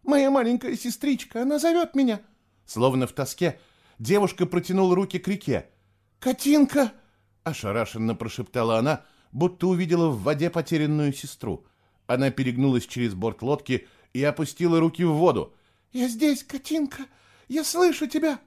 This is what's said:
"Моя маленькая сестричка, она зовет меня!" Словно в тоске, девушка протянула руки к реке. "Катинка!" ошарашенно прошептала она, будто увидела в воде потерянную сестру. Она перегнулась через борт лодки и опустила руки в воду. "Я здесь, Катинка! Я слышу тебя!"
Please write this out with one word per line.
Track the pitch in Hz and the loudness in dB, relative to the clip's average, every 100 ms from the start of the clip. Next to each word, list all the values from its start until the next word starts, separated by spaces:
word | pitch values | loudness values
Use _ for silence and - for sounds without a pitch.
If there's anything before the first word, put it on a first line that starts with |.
"Моя | 247 285 269 | 2 2 4
маленькая | 269 233 247 254 | 2 2 -2 -4
сестричка, | - 240 - 285 254 - 226 | -6 -8 -4 -2 -2 -4 -4
она | 254 294 | -2 0
зовет | 339 339 330 | 2 2 0
меня!" | 277 254 208 - _ _ _ | 0 0 0 -8 _ _ _
Словно | - 110 131 131 127 | -12 0 2 2 -2
в | |
тоске, | - 131 - 170 - _ _ _ - | -4 -8 -2 -2 -2 _ _ _ -10
девушка | 117 202 190 - | 0 2 2 0
протянула | 175 175 170 185 185 | -2 -2 -2 2 2
руки | 180 190 175 | 2 0 -4
к | - | -4
реке. | 202 - 104 - _ _ _ _ _ | -4 -2 -4 -6 _ _ _ _ _
"Катинка!" | 254 254 285 302 277 285 233 - _ _ _ _ | -4 -2 2 4 4 2 0 -4 _ _ _ _
ошарашенно | 165 - 104 110 107 113 113 | -10 -6 -4 -2 -4 -2 -4
прошептала | 110 113 - 107 123 117 113 | -2 -6 -8 -6 -2 2 2
она, | 131 151 _ _ _ | 2 -2 _ _ _
будто | - 180 180 180 | -2 -2 0 0
увидела | 180 175 170 165 | 0 2 2 2
в | 117 | 0
воде | 101 147 165 | -2 0 -2
потерянную | 165 143 165 151 151 147 | -2 -2 0 0 0 0
сестру. | 139 143 - 113 82 _ _ _ _ - | -4 -14 -10 -8 -8 _ _ _ _ -4
Она | 127 135 | 0 0
перегнулась | 123 127 123 139 123 | 0 -2 0 2 2
через | - 123 117 | -2 -4 -4
борт | 92 113 98 | -2 -4 -4
лодки | 123 147 - 127 - _ _ | -4 -4 -2 -6 -6 _ _
и | 123 | -2
опустила | 143 147 151 - 175 165 | -2 -2 -8 -2 2 4
руки | 165 - | 2 2
в | 175 | 0
воду. | 151 175 117 - _ _ _ _ | 4 4 2 -4 _ _ _ _
"Я | 254 247 | -4 -4
здесь, | 226 302 285 | 2 0 0
Катинка! | - 277 - 311 277 - 262 _ _ _ _ | -6 -12 -4 -2 -2 -6 -16 _ _ _ _
Я | 285 | -6
слышу | 302 330 359 - 302 | -4 2 2 2 -4
тебя!" | 311 311 262 | 0 -2 -2